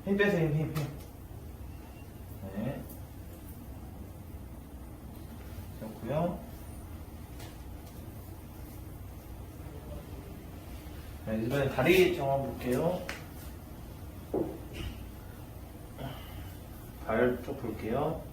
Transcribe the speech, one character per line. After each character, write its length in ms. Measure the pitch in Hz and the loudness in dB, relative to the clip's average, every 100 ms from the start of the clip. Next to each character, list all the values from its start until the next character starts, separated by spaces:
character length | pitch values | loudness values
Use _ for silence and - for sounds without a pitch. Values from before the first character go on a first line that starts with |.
힘 120 | - 202 | 4 8
빼세요. 320 | 208 170 156 | 8 8 6
힘, 60 | 151 | 6
힘, 180 | 135 | 4
힘. 120 | - 135 - - - - - - - - - - - - - - - 95 101 | 2 -2 -4 -10 -12 -10 -10 -10 -8 -8 -8 -10 -12 -10 -10 -10 -8 -4 -2
네. 240 | 120 - - - - - - - - - - - - - - - - - - - - - - - - - - - - - - - | -2 -2 -6 -8 -10 -10 -10 -10 -10 -10 -8 -8 -8 -10 -10 -10 -10 -8 -8 -10 -10 -10 -10 -10 -10 -10 -10 -10 -8 -8 -8 -6
좋고요. 580 | 110 - 113 147 175 - - - - - - - - - - - - - - - - - - - - - - - - - - - - - - - - - - - - 147 - - - - - - - - - - - - - | -8 -6 2 4 4 2 -6 -8 -8 -8 -8 -8 -8 -8 -8 -8 -8 -8 -8 -8 -8 -10 -8 -8 -10 -10 -10 -10 -8 -8 -8 -8 -8 -8 -8 -8 -8 -8 -8 -8 -6 -6 -6 -8 -8 -8 -8 -10 -8 -8 -8 -8 -8 -6 0
네, 160 | 110 | 2
이번엔 240 | 117 139 131 | 4 4 6
다리 460 | - 151 185 175 - | 8 10 12 12 8
정화 200 | 139 139 | 6 6
볼게요. 600 | 135 - 123 127 165 180 - - - - - - - - - - - - - - - - - - - - - - - - - - - - - - 131 - - - - - - - - - - | 4 0 4 6 6 4 -2 -6 -6 -8 -8 -8 -10 -10 -10 -8 -8 -8 -2 0 0 -2 -6 -4 -4 -4 -8 -10 -10 -10 -10 -10 -10 -10 -10 -8 -6 -6 -8 -8 -8 -10 -10 -10 -10 -6 2
발 320 | 113 123 123 | 8 8 6
쪽 160 | - - | 0 -2
볼게요. 580 | 113 98 110 131 156 - - | -2 0 2 4 4 0 -4